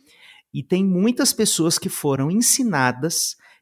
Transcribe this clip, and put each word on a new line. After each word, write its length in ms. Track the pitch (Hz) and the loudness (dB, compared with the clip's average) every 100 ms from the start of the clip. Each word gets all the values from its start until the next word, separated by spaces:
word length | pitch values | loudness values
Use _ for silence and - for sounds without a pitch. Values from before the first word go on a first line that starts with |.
| _ - - - _ | _ -20 -20 -20 _
E 100 | 143 | -10
tem 200 | - 185 | -2 0
muitas 500 | 190 180 214 247 269 | 2 2 2 2 0
pessoas 460 | - 214 - 165 160 | 0 0 2 0 0
que 120 | 190 | -4
foram 400 | - 147 135 139 | -4 -2 0 0
ensinadas 1040 | 196 240 - 240 156 127 123 151 - - - - _ | 0 2 2 0 2 0 0 -4 -4 -6 -8 -20 _